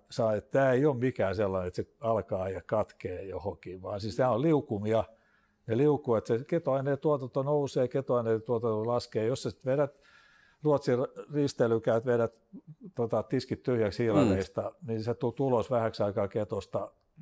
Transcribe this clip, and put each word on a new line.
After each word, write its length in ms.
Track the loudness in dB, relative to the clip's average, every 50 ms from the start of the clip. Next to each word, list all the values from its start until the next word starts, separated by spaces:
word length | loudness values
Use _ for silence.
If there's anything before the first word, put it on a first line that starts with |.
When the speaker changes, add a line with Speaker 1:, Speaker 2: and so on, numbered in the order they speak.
| _ -10
Speaker 1:
saa, 240 | -4 -2 0 0 0
että 160 | -2 -2 _
tää 200 | 0 2 4 4
ei 140 | 4 4 4
oo 80 | 2 2
mikään 420 | 0 0 -2 0 0 0 0 0
sellainen, 320 | 0 0 0 0 -2 -2
että 80 | -4 -4 -6
se 60 | -8 -8 _ _
alkaa 500 | -2 0 0 0 -2 -2 -4 -4 -4 -4
ja 120 | -6 -8 -6
katkee 580 | -2 -2 -2 -2 -2 -6 -10 -10 -8 -8 -8 -10
johonkin, 580 | -10 -10 -8 -8 -8 -8 -10 -10 -14 -14 -12
vaan 200 | -10 -8 -8 -6
siis 140 | -6 -4 -2
tää 160 | 0 2 2
on 100 | 2 2
liukumia. 640 | 2 2 2 2 2 -2 -4 -4 0 0 2 0 0 -2 -8 _ _ _ _ _ _ _ _ _ _
Ne 100 | -2 0
liukuu, 380 | 2 4 4 2 2 2 0 0
että 220 | 2 2 0 -2
se 60 | -2 -2
ketoaineen 540 | -2 -4 -2 0 0 0 0 0 -2 -2 0
tuotanto 440 | 0 0 0 0 -2 -4 -4 -2 0
nousee, 440 | 0 0 0 0 0 0 0 0
ketoaineen 540 | 0 0 -2 0 0 0 2 2 2 0 0
tuotanto 460 | 0 -2 -2 0 0 0 0 0 0
laskee. 380 | 0 -2 -2 -2 -4 -2 -2 0
Jos 180 | 0 -2 -2 -4
sä 60 | -6
sit 160 | -8 _ -2
vedät 280 | 0 0 2 0 0 -4 _ _ _ _ -20 _ _ _ _ _ _ _ _ 0
Ruotsin 340 | 2 2 2 2 2 2 2 0 -2 -6 -10 -12 -6 -2
risteilykäyt, 720 | 0 0 0 2 2 2 4 2 2 2 2 2 2 2
vedät 280 | 2 2 2 2 0 -2 _ _ _ -20 -20 -20 -20 -20 -20 -20 -10 -6
tota, 280 | -4 -2 0 0 -2 0
tiskit 400 | 0 -2 -2 -2 -4 -6 -4 -2
tyhjäksi 400 | 0 2 2 2 0 0 0 2
hiilareista, 580 | 2 4 4 4 4 2 0 -2 -4 -6 -6
Speaker 2:
Mm. 260 | -6 -6 -8 _ -8
Speaker 1:
niin 160 | -6 -6 -4 -4
sä 100 | -4 -4
tulet 260 | -4 -4 -4 -2 -2
ulos 320 | 0 2 2 0 0 0
vähäksi 320 | 0 0 0 0 -2 -2 -2
aikaa 240 | -2 0 -2 -4
ketosta, 640 | -2 -2 -4 -4 -4 -6 -8 -6 -6 -6 -8 -8 -8 -12 _ _ _ _ -14